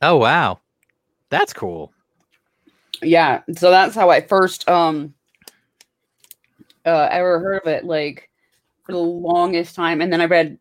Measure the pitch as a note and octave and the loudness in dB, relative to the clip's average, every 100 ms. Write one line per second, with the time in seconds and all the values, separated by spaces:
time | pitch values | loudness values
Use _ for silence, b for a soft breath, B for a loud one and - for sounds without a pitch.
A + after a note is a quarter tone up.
0 | D3+ D#3+ A2+ E3 A#2+ F2+ _ _ _ _ | 2 4 4 2 0 -4 _ _ _ _
1 | _ _ _ D3 G#4 - G2 E2 D2 _ | _ _ _ -4 -4 -6 -10 -10 -14 _
2 | _ _ _ _ _ _ _ _ _ - | _ _ _ _ _ _ _ _ _ -10
3 | D#3+ E3 D3+ A#2+ - E3 F3+ F#3 F#3+ A3 | 0 2 2 -2 -6 0 4 4 4 2
4 | F3+ C#3 - F#3+ F#3 - - F3 E3 D3+ | 2 2 2 0 0 -2 -2 0 0 -2
5 | D3 - _ _ - - _ _ _ _ | -8 -16 _ _ -20 -20 _ _ _ _
6 | _ _ _ - _ _ _ _ E3 D#3+ | _ _ _ -20 _ _ _ _ 0 2
7 | D3 F3+ F3+ E3+ F#3+ G3 E3 D3 E3+ D#3 | 2 0 0 0 -2 -4 -4 -4 -4 -4
8 | D3 - - _ _ _ _ _ - F3+ | -4 -10 -20 _ _ _ _ _ -10 -6
9 | E3+ F3 F3 F3 F3 E3+ E3+ - E3+ D#3+ | -4 -4 -2 0 0 -2 -6 -6 -4 -2
10 | F3+ E3+ E3+ F3 D#3 - | -2 -2 2 2 0 -6